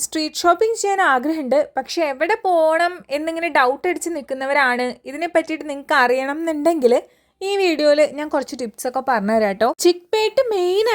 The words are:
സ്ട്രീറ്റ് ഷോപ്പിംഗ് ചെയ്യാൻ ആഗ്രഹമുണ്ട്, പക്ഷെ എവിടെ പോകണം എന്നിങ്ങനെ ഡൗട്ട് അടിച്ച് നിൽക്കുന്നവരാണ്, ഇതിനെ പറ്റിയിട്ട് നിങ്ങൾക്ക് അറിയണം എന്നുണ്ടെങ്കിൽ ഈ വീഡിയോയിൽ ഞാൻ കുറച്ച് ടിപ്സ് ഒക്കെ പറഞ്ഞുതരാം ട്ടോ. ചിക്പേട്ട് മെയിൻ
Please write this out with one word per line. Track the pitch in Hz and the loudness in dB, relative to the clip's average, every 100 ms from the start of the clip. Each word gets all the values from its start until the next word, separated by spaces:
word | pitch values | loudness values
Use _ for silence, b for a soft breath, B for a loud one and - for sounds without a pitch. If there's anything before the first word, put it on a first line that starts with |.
| - | -8
സ്ട്രീറ്റ് | 320 311 - | -4 -6 -2
ഷോപ്പിംഗ് | 349 339 453 453 | 2 2 2 0
ചെയ്യാൻ | 403 392 | -2 0
ആഗ്രഹമുണ്ട്, | 349 262 269 320 262 269 294 - | 2 2 0 -2 0 0 0 -4
പക്ഷെ | 262 - 311 | -6 -2 -2
എവിടെ | 262 330 466 | -2 -2 0
പോകണം | 392 339 320 320 349 359 - | 2 2 2 2 0 -4 -8
എന്നിങ്ങനെ | 285 320 330 339 | -6 -4 -4 0
ഡൗട്ട് | 294 254 269 359 | 2 2 0 -4
അടിച്ച് | 320 339 | -4 -6
നിൽക്കുന്നവരാണ്, | 330 240 262 269 285 262 247 247 240 - | -8 -8 -6 -2 2 2 0 -4 -8 -12
ഇതിനെ | 285 339 339 | -8 -2 -2
പറ്റിയിട്ട് | 320 311 302 | -2 -6 -8
നിങ്ങൾക്ക് | 277 277 | -8 0
അറിയണം | 302 247 262 269 294 | 2 4 2 -2 -4
എന്നുണ്ടെങ്കിൽ | 330 302 302 330 247 262 - b b b | -4 0 0 4 4 2 0 b b b
ഈ | 381 403 | -4 0
വീഡിയോയിൽ | 370 302 294 294 302 277 | 0 2 4 4 2 0
ഞാൻ | 302 | -4
കുറച്ച് | 294 254 262 | -4 -4 -8
ടിപ്സ് | 240 - 262 | -10 -8 -6
ഒക്കെ | 269 262 | -6 -2
പറഞ്ഞുതരാം | 233 202 220 208 196 | -2 0 2 0 2
ട്ടോ. | 226 320 | 0 2
ചിക്പേട്ട് | 349 349 - 427 440 440 508 415 | 2 2 -2 0 0 0 0 0
മെയിൻ | 359 381 440 | 0 2 2